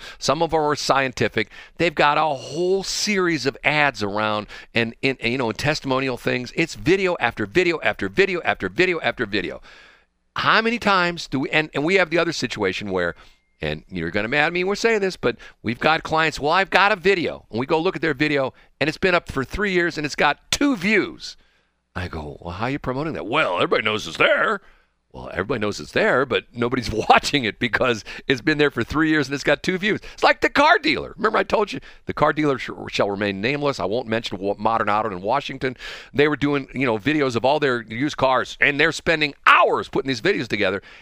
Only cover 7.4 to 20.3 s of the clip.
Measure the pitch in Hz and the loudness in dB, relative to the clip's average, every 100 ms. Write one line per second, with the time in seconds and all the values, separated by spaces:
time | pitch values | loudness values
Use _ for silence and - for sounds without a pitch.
7.4 | 101 156 175 160 107 - 98 98 196 175 | 0 2 2 0 -2 -2 -2 2 2 2
8.4 | 135 104 95 107 185 165 120 120 107 101 | 0 0 -2 0 0 2 -2 -2 -2 -2
9.4 | 78 64 - - - _ _ _ _ - | -4 -8 -16 -20 -20 _ _ _ _ -2
10.4 | 139 196 226 233 214 190 175 170 - 135 | 2 4 2 0 2 2 2 -2 -6 -4
11.4 | 147 156 156 147 156 190 170 170 170 - | -2 -2 -2 -2 0 2 2 0 0 -2
12.4 | 120 104 95 - 104 92 85 - - _ | -6 -2 -2 -2 -4 -2 -2 -4 -16 _
13.4 | _ _ 76 78 - 92 82 101 110 147 | _ _ -6 -6 -8 -6 -4 -2 0 0
14.4 | 156 175 185 202 226 220 190 - 123 113 | 0 0 -2 0 0 0 -2 -2 -4 -4
15.4 | - - 107 120 156 160 - 160 160 - | -12 -10 -8 -2 0 0 0 0 0 0
16.4 | 143 180 190 185 202 202 185 190 104 71 | 0 0 2 4 4 4 2 2 0 -6
17.4 | - 110 139 160 180 165 160 131 151 143 | -8 -6 0 0 0 -2 -2 0 0 0
18.4 | 127 - _ _ 147 - 190 175 - 139 | -2 -6 _ _ -2 0 2 2 0 -4
19.4 | 123 185 202 180 170 156 147 - 151 | -4 -2 0 0 0 -2 -6 0 0